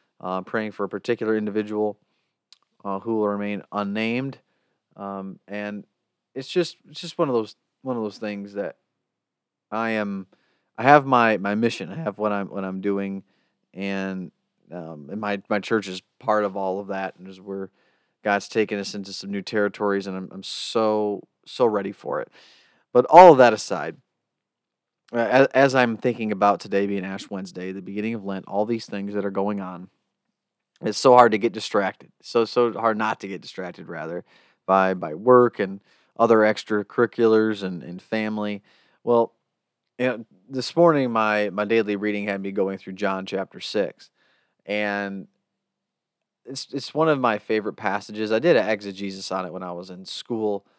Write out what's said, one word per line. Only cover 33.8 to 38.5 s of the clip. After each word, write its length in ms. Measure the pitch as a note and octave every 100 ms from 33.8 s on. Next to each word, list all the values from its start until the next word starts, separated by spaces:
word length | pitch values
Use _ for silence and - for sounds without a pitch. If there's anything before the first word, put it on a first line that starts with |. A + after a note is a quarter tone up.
| E2+
rather, 360 | E2 D#2+ F2 - _ _ _ -
by, 280 | F#2+ F#2+
by 200 | F#2 E2+
work 460 | D#2 A#2+ B2 A#2+ -
and 200 | G2 G2 _ _ _ -
other 200 | A#2 A2
extracurriculars 1200 | G#2+ G#2 - G#2 G2+ - A#2 - A2+ A2 A2 G#2
and, 220 | F#2+ F2
and 180 | D#2 F2+
family. 600 | - A2 G#2+ G#2+ G#2